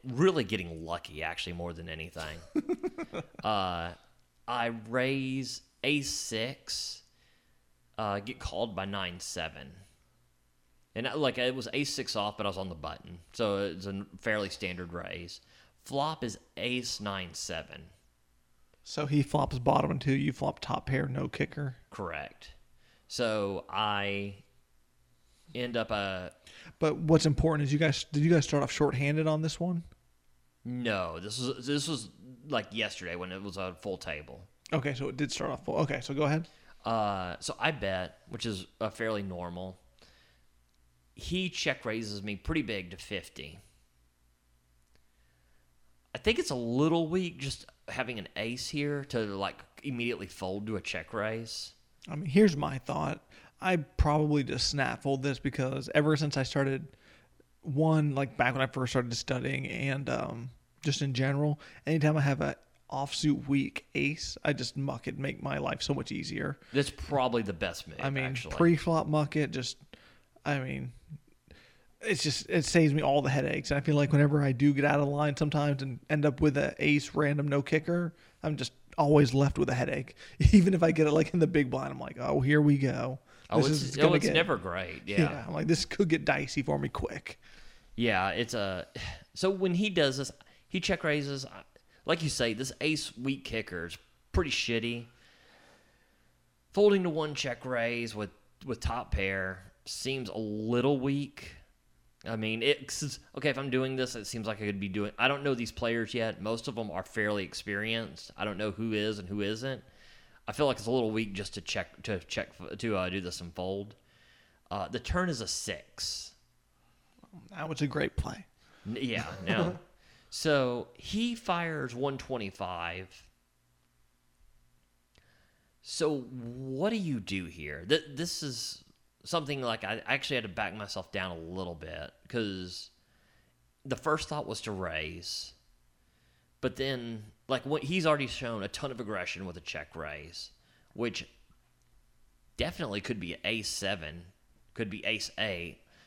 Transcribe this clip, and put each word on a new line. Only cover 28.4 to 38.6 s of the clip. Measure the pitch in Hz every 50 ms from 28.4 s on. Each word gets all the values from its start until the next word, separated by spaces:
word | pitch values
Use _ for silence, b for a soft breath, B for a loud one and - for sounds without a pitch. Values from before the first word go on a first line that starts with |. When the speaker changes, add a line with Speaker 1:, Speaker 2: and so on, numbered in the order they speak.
| 143
Speaker 2:
start | - 151 143 135
off | 139
shorthanded | - - 147 139 - 123 139 143 151 156 156 156
on | 156 156
this | 160 156 - -
one? | 170 180 175 170 170 - - _ _ _ _ _ _ _ _ _ _ _ _ _ -
Speaker 1:
No, | 117 123 123 120 113 104 95 90 82 80 85
this | 92 104 110 127
was, | 123 127 135 131 120
this | 139 143 147 143
was, | 165 151 117 110 - - - - 127 127 - 143 151
like, | 135 113 101 -
yesterday | 101 113 107 104 - - 92 85 87
when | 87 92 92
it | 92 95
was | 101 101 85
a | 98 92 92 87 -
full | - 101 92 -
table. | - 80 76 76 73 71 67 - - - _ _ _ -
Speaker 2:
Okay, | 160 147 131 143 131
so | 120 139 -
it | 131
did | 131 147 143
start | - - - -
off | 131 - -
full. | - - -
Okay, | 156 131 - -
so | - - 139
go | 143 151
ahead. | 139 151 160 165 b b b b b b - -
Speaker 1:
Uh, | 113 113 110 107 101 98 95 90 90 - -
so | - - - -
I | 123 160
bet, | 156 110 101 98 95 92 92 - - - _ -
which | 117 110 -
is, | 117 101 92